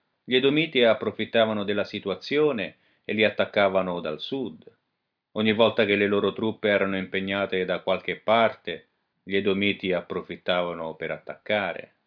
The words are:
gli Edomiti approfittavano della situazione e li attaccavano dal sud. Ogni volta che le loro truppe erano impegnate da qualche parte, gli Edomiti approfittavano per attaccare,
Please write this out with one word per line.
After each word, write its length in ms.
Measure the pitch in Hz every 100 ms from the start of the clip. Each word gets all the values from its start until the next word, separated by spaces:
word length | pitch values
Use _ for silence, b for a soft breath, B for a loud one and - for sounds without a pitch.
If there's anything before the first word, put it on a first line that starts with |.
| _ _
gli 140 | - 127
Edomiti 480 | 135 151 160 127
approfittavano 800 | 117 104 110 101 110 117 110 107
della 200 | 101 101
situazione 920 | 95 104 98 90 - 143 151 120 82 - _ _
e 80 | -
li 120 | 107
attaccavano 720 | 104 - 98 104 101 95 92 87
dal 220 | 80 76
sud. 500 | - 135 110 - - _ _ _ _ _ _
Ogni 180 | 107 110
volta 340 | 107 113 113 104
che 100 | 101
le 100 | 101
loro 280 | 101 98
truppe 340 | 95 110 107 107
erano 280 | 101 98 95
impegnate 640 | 92 98 95 98 98 92
da 160 | 90 87
qualche 360 | - 92 - 82
parte, 720 | - 117 110 - - 80 - _ _ _
gli 120 | -
Edomiti 580 | 98 101 98 101 95 95
approfittavano 1040 | 87 - 90 85 85 - 90 87 85 80
per 160 | 80 80
attaccare, 840 | 78 - 71 - 104 92 - - _